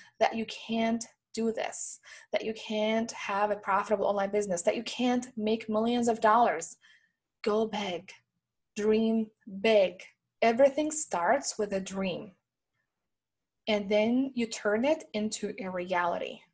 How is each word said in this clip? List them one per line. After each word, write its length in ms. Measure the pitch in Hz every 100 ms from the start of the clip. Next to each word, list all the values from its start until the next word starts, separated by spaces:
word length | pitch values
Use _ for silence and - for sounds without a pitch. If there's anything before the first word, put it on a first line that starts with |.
| - -
that 160 | 220 226
you 100 | 220
can't 580 | - - 226 226 233 - _ _
do 180 | 226 226
this, 480 | 220 - - - - - - -
that 120 | -
you 100 | 220
can't 560 | 220 - 214 214 226 233
have 380 | - - 196 208
a 60 | 202
profitable 500 | - 196 202 202 -
online 240 | 202 196
business, 320 | 208 202 175
that 140 | - 233
you 60 |
can't 420 | 226 - 247 247 247 220
make 320 | 214 226 220
millions 400 | 214 226 240 240
of 120 | 220
dollars. 560 | 214 233 226 160 - - _ _ _ _ _ _
Go 240 | 214 214 220
big, 440 | 208 202 170 - - _ _ _ _ _ -
dream 500 | 214 220 220 226 220 _ - 196
big. 420 | 220 214 180 180 - _ _ -
Everything 480 | 226 233 277 294 302
starts 680 | - - 175 175 180 - -
with 140 | 202
a 80 | 196
dream, 520 | 190 190 190 156 214 _ _ _ _ _ _ _ _ _ _ _ _ _ -
and 220 | 208 196
then 420 | 208 220 247 269
you 120 | 240 226
turn 380 | - 208 220
it 200 | 277 311 -
into 380 | 214 214 - 202 -
a 100 | 185
reality. 720 | 185 180 175 175 - - - _